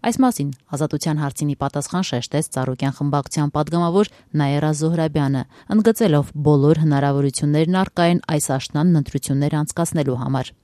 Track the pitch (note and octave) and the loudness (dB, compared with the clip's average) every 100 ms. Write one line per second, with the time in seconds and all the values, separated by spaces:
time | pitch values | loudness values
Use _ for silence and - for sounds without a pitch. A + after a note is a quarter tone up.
0 | - A#3+ C4 A#3 C#3+ C3+ _ C#3+ D3+ D3+ | -2 2 2 2 -4 -6 _ -4 -2 -2
1 | - D3+ C#3+ - D3 C#3+ C#3 D3+ C#3 F3+ | -2 -2 -4 -4 -4 -2 -4 -4 -4 -4
2 | F#3 B2+ - C#3+ D#3 - C3 B2+ C3+ C3+ | -2 -4 -2 -4 -2 -4 -4 -2 -4 -2
3 | C#3+ C#3+ C#3 - C#3+ D3+ D3+ E3+ E3+ F3+ | -2 -2 -2 -2 -2 -2 -2 0 2 2
4 | G#3 - _ D3+ C#3 C#3+ D3+ D3 D#3+ E3+ | 0 -4 _ -2 0 2 0 0 0 0
5 | D#3+ D3+ C#3 C#3 - - - G#3+ A3 A3 | 0 0 0 -2 -4 -14 -2 2 2 2
6 | A3 D3 C#3+ D3 D3 D3 C#3+ D#3+ D#3+ C#3 | 2 2 0 -2 2 4 4 4 2 2
7 | C#3 C#3 C#3 - D3 D3 D#3+ F#3 F#3+ - | 2 0 0 -2 0 2 2 0 0 0
8 | E3+ F3 - D3+ - C3 - D3 E3+ E3 | 2 2 0 -4 0 -4 -2 0 2 2
9 | C3+ C#3 - C#3 C#3+ D3+ D3+ - E3 E3+ | 0 -6 -2 -2 0 -2 -4 -4 -2 -2
10 | C3+ B2+ C3 C3+ - _ | -2 -2 -2 -4 -4 _